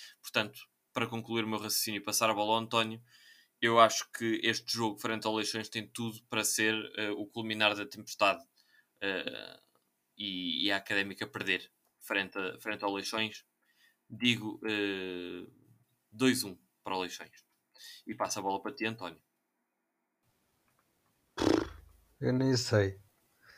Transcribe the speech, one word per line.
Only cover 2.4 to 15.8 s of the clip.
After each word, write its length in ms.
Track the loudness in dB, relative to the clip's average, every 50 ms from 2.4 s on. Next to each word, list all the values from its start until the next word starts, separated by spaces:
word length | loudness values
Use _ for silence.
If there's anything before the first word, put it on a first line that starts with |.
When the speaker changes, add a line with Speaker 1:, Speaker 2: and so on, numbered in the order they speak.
| 2 2 2
Speaker 1:
ao 60 | 2
António, 400 | 2 2 2 2 2 0 -4 -10 -14 _ -20 -20 -20 -20 -20 -20 _ _ _ _
eu 180 | 2 6 8 10
acho 300 | 10 10 8 4 -4 -6
que 280 | -6 -4 -2 0 0 2 2
este 300 | 0 0 0 -2 -6 -4
jogo 260 | -2 -2 -2 -2 -4
frente 280 | -4 -4 -4 -2 0 0
ao 80 | 0
Leixões 340 | 0 0 -2 -4 -6 -6 -6
tem 180 | -6 -8 -8 -8
tudo 340 | -8 -6 -6 -6 -6 -8 -10 _
para 140 | -2 -2 0
ser, 320 | 0 2 4 4 4 4 2 -2 -6 -6
eh, 160 | -4 -4 -2
o 140 | -2 -4 -6
culminar 500 | -6 -8 -6 -6 -4 0 2 4 4 4
da 100 | 0 -4
tempestade, 580 | -8 -12 -14 -12 -12 0 4 4 4 4 2 -2 _ _ _ _ _ _ _ _ _ _ _
eh, 580 | -4 -4 -4 -4 -4 -6 -8 -10 -12 -14 -18 -20 _ _ _ _ _ _ _ _ _ _ _ -10
e, 480 | -8 -6 -4 -4 -2 -2 0 0 2
e 60 | 2
a 60 | 2 0
Académica 500 | 0 0 0 0 0 -2 -4 -6 -8 -6
perder 440 | -6 -4 -2 0 -2 -2 -2 -8 _ _ _ _ _ _
frente 380 | -8 -2 -2 -2 -2 -2 -4 -4
a, 220 | -4 -4 -6 -8
frente 240 | -8 -8 -6 -4 -2
ao 100 | -2 -2
Leixões. 520 | -4 -4 -4 -2 -2 -2 -2 -4 -10 -18 _ _ _ _ _ _ _ _ _ _ _ _ -18
Digo, 500 | -6 0 2 2 2 2 0 -6 -8 -6 -4
eh, 800 | -2 -2 0 0 0 -2 -2 -4 -6 -6 -8 -8 -8 -10 -10 -12 -14 -18 _ _ -20 _ _